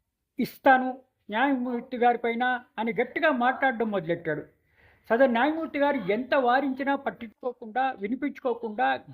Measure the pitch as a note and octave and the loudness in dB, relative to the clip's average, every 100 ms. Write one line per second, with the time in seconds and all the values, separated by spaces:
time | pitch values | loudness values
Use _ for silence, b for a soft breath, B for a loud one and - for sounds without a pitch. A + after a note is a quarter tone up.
0 | _ _ _ - A3+ - C#4 C4 B3+ B3+ | _ _ _ -4 -4 2 6 6 4 -6
1 | - _ - G#3+ C#4 C4 B3 A#3+ - B3 | -14 _ -6 0 2 0 -2 -6 -6 2
2 | A#3+ A#3 A#3 A#3 B3+ B3 - - A3+ G3+ | 2 2 0 0 0 -2 -6 -4 -2 0
3 | B3 - D#4+ B3+ B3 B3+ C4+ A3+ A3 G3+ | -2 0 2 2 0 2 0 0 -2 -2
4 | D#3+ E3+ D#3+ D3+ - _ _ b b b | -2 -4 -4 -6 -8 _ _ b b b
5 | - A#3 C4 A#3 C#4+ D#4+ D#4+ C#4+ C#4+ C#4 | -2 4 4 4 0 0 -4 0 0 0
6 | F3+ G#3+ C4 D4 A#3+ C4 C#4 C4 C#4 C#4 | -2 -2 0 2 4 2 0 -2 -2 -2
7 | A#3 F3+ A3+ - B3+ A#3+ A3 A3+ C4+ A3 | -4 -8 -12 -10 -10 -10 -8 -4 -4 -4
8 | G3+ C4+ C#4+ - B3+ A#3 A3+ G#3 C4 C4 | -6 -4 -6 -4 -4 -4 -6 -2 -2 -2
9 | - | -4